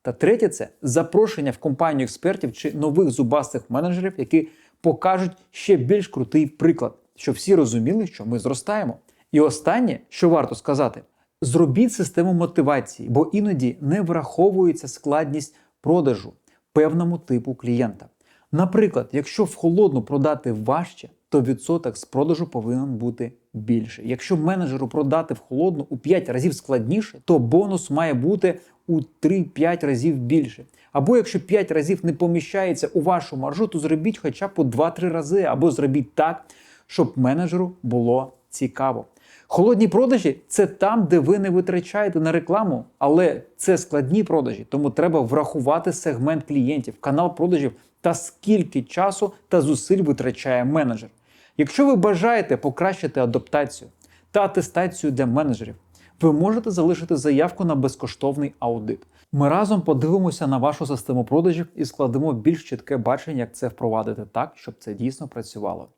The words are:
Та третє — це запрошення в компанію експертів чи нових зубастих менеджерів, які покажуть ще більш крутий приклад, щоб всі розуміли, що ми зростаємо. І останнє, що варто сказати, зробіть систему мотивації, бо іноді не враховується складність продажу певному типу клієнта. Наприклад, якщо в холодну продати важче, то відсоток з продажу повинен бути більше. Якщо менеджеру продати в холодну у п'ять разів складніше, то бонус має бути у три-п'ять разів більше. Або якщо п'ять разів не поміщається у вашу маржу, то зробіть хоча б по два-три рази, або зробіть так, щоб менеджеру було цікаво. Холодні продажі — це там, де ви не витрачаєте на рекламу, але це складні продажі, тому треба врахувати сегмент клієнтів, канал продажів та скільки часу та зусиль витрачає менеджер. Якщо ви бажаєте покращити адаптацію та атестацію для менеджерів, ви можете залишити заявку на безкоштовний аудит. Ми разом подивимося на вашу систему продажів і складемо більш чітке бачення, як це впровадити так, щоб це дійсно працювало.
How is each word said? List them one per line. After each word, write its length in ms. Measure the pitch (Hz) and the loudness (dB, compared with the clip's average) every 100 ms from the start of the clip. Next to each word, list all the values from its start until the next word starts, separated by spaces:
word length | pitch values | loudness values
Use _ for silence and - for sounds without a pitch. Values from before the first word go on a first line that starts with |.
Та 100 | - | -8
третє — 360 | - 185 233 214 | 0 2 4 2
це 200 | - - _ | -2 -12 _
запрошення 680 | 143 131 160 196 214 - 139 | -2 -2 2 2 2 0 -6
в 60 | 120 | -4
компанію 460 | 156 135 165 143 | -6 -2 -2 0
експертів 500 | 127 - - 202 127 | -4 -4 -4 -2 -8
чи 200 | - 151 | -6 -8
нових 380 | 147 151 147 170 | -4 -2 2 0
зубастих 580 | 120 120 147 143 127 - | 0 0 0 -2 -10 -4
менеджерів, 440 | 123 175 175 190 185 | -4 -2 -2 -4 -6
які 300 | 120 160 160 _ _ _ | 0 0 0 _ _ _
покажуть 500 | 165 143 185 185 185 - _ | 0 2 0 0 -2 -6 _
ще 240 | - - | -10 2
більш 320 | 175 123 208 180 | 2 4 0 0
крутий 380 | 135 123 151 | -6 0 2
приклад, 480 | 147 - 165 165 117 - _ | 0 2 2 2 -4 -8 _
щоб 200 | _ - | _ -6
всі 200 | - - | -4 2
розуміли, 520 | 190 127 120 117 214 190 | 4 4 0 0 0 -4
що 180 | - | -8
ми 140 | 107 120 | -6 -4
зростаємо. 580 | 127 131 - 214 151 113 _ _ _ | -2 -4 -4 -4 -4 -8 _ _ _
І 80 | 151 | 4
останнє, 600 | 151 151 - 220 233 - _ | 4 2 0 2 0 -2 _
що 200 | - 175 | 0 4
варто 260 | 165 127 | 4 2
сказати, 460 | 113 - 139 127 - - _ _ _ | -4 -2 0 0 -2 -20 _ _ _
зробіть 520 | 127 151 160 135 240 | 0 4 4 4 2
систему 400 | 214 185 - 175 | 2 -2 0 2
мотивації, 760 | 175 170 170 139 139 117 - 117 | 2 0 0 2 0 -2 -12 0
бо 160 | 120 | 2
іноді 520 | 160 208 208 156 123 - | 2 0 0 0 -2 -2
не 200 | 139 185 | -2 0
враховується 840 | 175 165 139 - 196 190 180 160 131 | 0 -2 -4 2 2 4 2 2 -8
складність 680 | - 147 147 151 147 143 _ _ _ | -8 0 0 0 -6 -8 _ _ _
продажу 520 | 147 175 143 101 104 _ _ _ _ | 0 2 2 0 -6 _ _ _ _
певному 440 | 151 156 165 170 170 | 2 2 2 -2 -4
типу 380 | - 123 123 | -2 -4 -4
клієнта. 500 | 120 120 120 117 98 - _ _ _ _ | -8 -4 -2 -2 -6 -20 _ _ _ _
Наприклад, 580 | 147 185 226 208 127 113 | 0 2 2 2 0 -4
якщо 320 | 135 143 - | -6 -4 -2
в 120 | 196 | -2
холодну 460 | - 170 175 202 131 | 0 0 4 4 2
продати 500 | 110 143 147 143 123 | -2 0 0 0 -4
важче, 580 | 107 107 151 175 - - _ _ | -4 -2 -2 -4 -14 -20 _ _
то 120 | 147 | 0
відсоток 560 | 123 131 - 170 135 110 | 2 -2 -2 -2 -4 -10
з 80 | |
продажу 420 | - 135 151 160 165 | -6 -2 0 0 -2
повинен 480 | 123 110 127 139 | -6 -4 -4 -4
бути 360 | 117 120 120 120 _ _ | -4 -6 -6 -10 _ _
більше. 480 | 113 107 117 110 - | -10 0 0 -2 -10
Якщо 320 | 113 123 - 175 | -6 -6 -2 0
менеджеру 500 | 156 185 156 131 127 | 0 -2 -2 -4 -4
продати 460 | 160 139 156 160 | -2 0 0 -2
в 60 | 127 | -10
холодну 480 | _ 127 185 156 139 | _ -2 0 -2 -8
у 80 | 123 | -8
п'ять 320 | 143 180 - | 0 0 2
разів 240 | 123 165 | -2 -2
складніше, 640 | 139 - 127 110 196 208 - | -4 -2 -2 0 -4 -4 -12
то 140 | - 160 | 2 2
бонус 500 | 117 165 202 185 - | 6 4 4 -2 -2
має 240 | 143 165 | -2 0
бути 460 | 127 143 202 185 180 _ _ - | 0 0 2 0 -2 _ _ -4
у 140 | 160 | -2
три-п'ять 800 | - _ 156 190 170 - 160 170 | -2 _ 0 0 -2 0 0 0
разів 340 | 143 123 156 139 | -2 0 0 -2
більше. 480 | 120 160 127 - - _ _ | 0 0 0 -10 -20 _ _
Або 260 | 143 139 247 | 0 4 4
якщо 220 | - 196 | 2 -6
п'ять 320 | - 202 185 | 0 0 2
разів 280 | 160 156 180 | -2 0 -2
не 80 | 170 | -2
поміщається 720 | - 175 170 151 196 190 143 151 | -2 0 0 -2 -4 -2 -2 -2
у 140 | 175 | 0
вашу 360 | 151 175 - 135 | 0 0 -2 -8
маржу, 300 | 139 156 214 | -6 -2 -2
то 120 | 165 | -2
зробіть 380 | 156 156 170 214 | -2 0 -2 -4
хоча 300 | 156 - 196 | -8 -6 -6
б 60 | |
по 100 | 196 | 0
два-три 460 | 135 113 165 165 180 | 0 2 -2 0 -4
рази, 340 | 165 147 196 | -4 0 0
або 280 | 160 135 165 | 0 2 2
зробіть 440 | 127 139 139 123 | 2 0 0 -2
так, 300 | - 156 170 - - - _ _ | 0 -2 -2 -16 -20 -20 _ _
щоб 260 | - 160 | -2 -2
менеджеру 560 | - 127 151 180 175 180 180 | 2 0 0 -2 -2 -4 -6
було 500 | 123 120 117 127 131 _ _ | -4 0 2 0 -2 _ _
цікаво. 560 | - 127 - 135 117 - _ _ - _ | -6 -6 -2 -2 -2 -10 _ _ -20 _
Холодні 400 | - 202 214 214 | 2 4 6 4
продажі — 540 | 190 254 247 170 - _ | 4 4 4 2 -2 _
це 200 | - 196 | 0 0
там, 380 | 196 196 226 | 2 2 2
де 140 | 165 170 | 4 4
ви 200 | 139 202 | 4 2
не 100 | 196 | 2
витрачаєте 680 | 180 185 180 175 202 208 160 | 0 0 -4 -2 -2 0 0
на 120 | 160 | 0
рекламу, 540 | 170 170 196 202 123 - _ | 0 0 0 0 -2 -8 _
але 420 | 139 160 175 143 - - | 2 4 4 0 -12 -4
це 200 | - 180 | 0 0
складні 460 | - 147 131 196 | 0 -2 0 0
продажі, 440 | 208 160 127 101 113 | 2 0 0 -6 -6
тому 200 | 139 143 | -2 -2
треба 320 | - 175 160 | 0 2 2
врахувати 720 | 117 143 143 156 127 160 175 | 2 0 0 -2 0 0 -2
сегмент 500 | 156 - 120 135 160 | -4 -6 -2 -2 -2
клієнтів, 500 | - 143 123 151 117 - | -2 0 0 -2 -6 -8
канал 360 | 139 143 175 | -2 0 0
продажів 360 | 175 175 175 135 - _ _ | 0 0 2 0 -6 _ _
та 120 | 170 | -2
скільки 680 | 156 - _ - 208 170 139 | -2 -8 _ 2 2 2 -4
часу 520 | 120 - 196 190 202 - _ | -4 -2 -2 0 -6 -6 _
та 140 | 180 | 2
зусиль 400 | 143 135 - 190 | 2 0 0 2
витрачає 640 | 156 139 131 117 139 123 | 2 0 -2 -4 -2 0
менеджер. 440 | 123 156 135 110 110 _ _ _ _ - | 2 0 0 -4 -10 _ _ _ _ -2
Якщо 280 | 147 - | 0 4
ви 100 | 277 | 4
бажаєте 600 | 240 208 180 220 233 170 131 | 4 4 2 2 2 0 -2
покращити 600 | 143 - 185 185 151 135 | -2 -2 -2 -2 -4 -2
адаптацію 720 | 123 117 - 147 143 - 117 _ _ _ _ | 0 -2 -2 -2 -2 -8 -20 _ _ _ _
та 100 | 208 | 0
атестацію 720 | 196 190 - 175 185 180 151 | 0 -2 -2 -2 -2 -2 -4
для 140 | 131 | 0
менеджерів, 500 | 127 127 151 107 113 - _ _ _ _ | 0 0 0 -4 -8 -16 _ _ _ _
ви 120 | 165 | 2
можете 380 | 151 185 220 220 | 4 2 0 -2
залишити 460 | 180 165 170 165 160 | 0 2 0 -2 -2
заявку 480 | 147 139 170 - | 2 2 0 0
на 100 | 175 | -2
безкоштовний 800 | 143 135 - 135 - 139 139 143 - | 0 -2 -4 -12 -4 -4 -2 -6 -4
аудит. 400 | 120 117 107 101 _ _ _ | -4 -4 -6 -8 _ _ _
Ми 180 | 143 143 | 0 2
разом 320 | 170 208 208 | 2 2 0
подивимося 640 | 165 139 156 190 180 - 143 | 0 0 2 2 0 -2 -2
на 100 | 135 | 0
вашу 280 | 139 143 | 0 -2
систему 400 | 143 131 - 123 | -6 -6 -2 -4
продажів 420 | 113 147 175 165 165 | 2 2 2 0 -6
і 100 | - | -6
складемо 480 | 143 - 135 131 156 | -8 -2 -2 0 -2
більш 360 | 117 120 165 - | 0 0 0 -6
чітке 280 | 123 - 135 | -12 -6 -4
бачення, 420 | 117 139 - 139 | -2 -2 -4 -6
як 160 | 117 | -6
це 120 | - 123 | -6 -8
впровадити 540 | - 120 110 110 104 104 | -4 -2 -2 -4 -8 -8
так, 200 | 113 151 | -8 -8
щоб 180 | - - - | -10 -20 -16
це 140 | - | -14
дійсно 340 | 101 120 131 135 | -6 -6 -6 -14
працювало. 600 | 120 107 107 101 87 65 | -14 -14 -10 -8 -8 -14